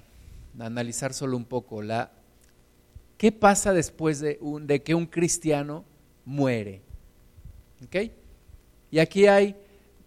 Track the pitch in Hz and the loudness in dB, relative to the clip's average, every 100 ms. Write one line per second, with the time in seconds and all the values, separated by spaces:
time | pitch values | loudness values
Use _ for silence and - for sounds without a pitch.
0 | - - - - - 123 117 120 120 120 | -20 -20 -20 -20 -20 -14 -10 -6 -6 -6
1 | 139 127 139 123 117 127 - 110 107 113 | -8 -6 -4 -4 -4 -6 -6 -8 -6 -4
2 | - _ _ _ _ _ _ _ _ - | -6 _ _ _ _ _ _ _ _ -20
3 | - - 208 208 202 202 208 185 - - | -20 0 0 4 4 4 2 0 -2 -4
4 | 160 143 147 - 147 151 147 143 - 170 | -4 -2 -4 -6 -8 -6 -2 -2 0 -2
5 | 165 170 170 - 156 147 147 147 - _ | -2 -2 -2 0 -2 -2 -2 -10 -16 _
6 | _ _ - 143 135 117 101 95 - - | _ _ -8 -2 0 0 -6 -12 -18 -20
7 | - _ - - - - - - 123 - | -20 _ -20 -20 -20 -20 -20 -20 -8 -6
8 | 117 - - - - - _ _ _ 156 | -6 -10 -20 -20 -20 -20 _ _ _ 0
9 | 165 196 202 202 202 202 - - _ _ | 2 6 6 6 4 -2 -20 -20 _ _